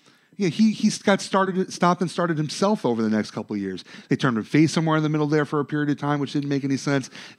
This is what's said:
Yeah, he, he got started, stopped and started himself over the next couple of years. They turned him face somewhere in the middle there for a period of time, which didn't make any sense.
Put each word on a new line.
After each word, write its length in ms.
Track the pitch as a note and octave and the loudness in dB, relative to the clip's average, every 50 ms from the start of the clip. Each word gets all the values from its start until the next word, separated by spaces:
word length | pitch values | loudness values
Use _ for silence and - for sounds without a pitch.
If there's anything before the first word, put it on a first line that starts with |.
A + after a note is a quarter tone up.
| _ - _ _ _ _ _ - | _ -20 _ _ _ _ _ -2
Yeah, 100 | G3+ E3+ | -2 -2
he, 200 | C#3 - A3 A3 | 2 4 2 2
he 180 | G#3 - - G#3 - - - | 2 2 0 0 0 0 2
got 180 | - G3 F#3+ | 2 2 2
started, 520 | - - - G3 F#3+ F#3 F3+ F#3 F#3 - - | 0 0 0 0 2 2 0 -2 -2 -4 -2
stopped 280 | - - F3 F3+ F3 | 0 2 2 2 2
and 80 | G3 D#3+ | 0 -4
started 300 | - - F3 E3+ E3+ D3 | -2 -2 -2 0 0 0
himself 480 | D#3 C#3 - - G3+ G3 G#3+ G#3 - | -2 -4 -2 0 2 2 2 2 0
over 160 | B2 A#2+ A2+ A2+ | 0 0 2 0
the 80 | A2 | 0
next 220 | A2 G#2+ G2+ - - | 2 0 -2 -2 -6
couple 240 | A#2 G#2 - A2 | -10 -8 -6 -6
of 40 | G#2 | -6
years. 220 | G2 F#2+ F#2 F2 - - - - - - | -4 -6 -8 -10 -12 -16 -20 -12 -4 -2
They 60 | D3+ | -2
turned 240 | - - C3+ A#2+ A2 | 0 2 0 0 0
him 60 | G2+ | -2
face 280 | - - D3 D#3+ D#3 - | 2 4 4 4 4 4
somewhere 240 | F3 D#3+ D#3+ D#3 | 0 0 2 2
in 60 | D#3 D#3 | 2 2
the 60 | D3+ | 2
middle 180 | D3+ D3+ D3+ | 0 0 0
there 180 | D3 D3+ D3+ D3 | 2 2 0 0
for 140 | - - D3+ | 0 -2 -4
a 60 | C#3+ | -2
period 260 | - D3+ D3+ D3 D3 | -2 -2 -2 0 0
of 80 | C#3+ - | -2 -2
time, 220 | - C#3+ D3 D3 | -2 -2 -2 -2
which 120 | C#3 C3 - | -2 -4 -4
didn't 160 | D3 C#3+ C#3+ | -4 -2 -2
make 140 | C#3+ C#3 C3+ | -2 -2 -2
any 140 | C#3 C3+ | -2 -2
sense. 340 | C3 - D3+ C#3+ C#3 A#2+ - - - - - - | -2 -2 0 0 0 -2 -4 -12 -18 -20 -14 -4